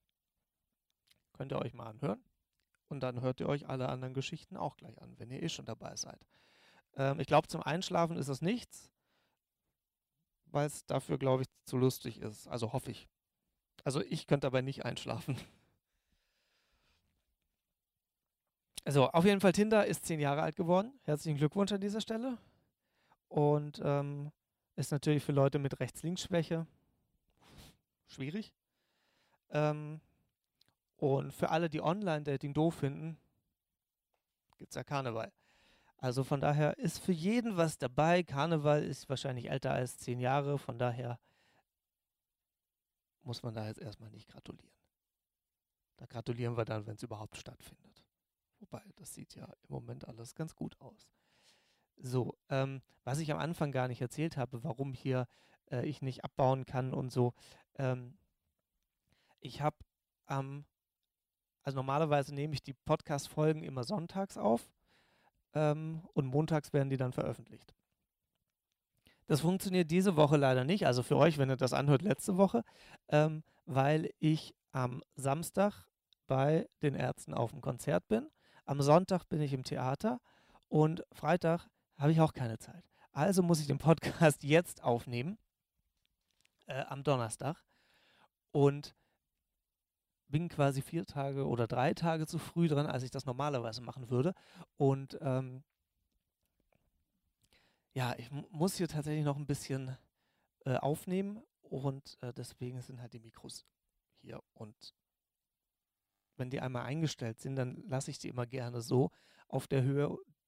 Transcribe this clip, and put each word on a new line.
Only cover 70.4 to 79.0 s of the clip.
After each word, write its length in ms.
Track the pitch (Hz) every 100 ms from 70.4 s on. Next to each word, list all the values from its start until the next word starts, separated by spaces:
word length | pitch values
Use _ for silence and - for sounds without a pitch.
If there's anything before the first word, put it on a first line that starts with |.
| 135 127
nicht, 220 | 135 202 143
also 180 | 123
für 140 | - 135
euch, 200 | 156 147
wenn 120 | 135
ihr 80 | 127
das 160 | 127
anhört, 280 | 135 143 131
letzte 360 | 196 - - 185
Woche, 260 | 196 240 - - - - -
ähm, 360 | 151 156 156 - _ -
weil 460 | 131 139 156 - -
ich 340 | 156 156 - - _
am 300 | 135 127 127 - -
Samstag 720 | 135 151 165 190 208 - - _ _ _ -
bei 400 | 135 143 160 - _
den 140 | 147 139
Ärzten 380 | 127 - -
auf 180 | - 117
dem 100 | 143
Konzert 460 | 143 127 - 175 -
bin. 220 | 220 302 - _ - -
Am 160 | 143
Sonntag 440 | 143 165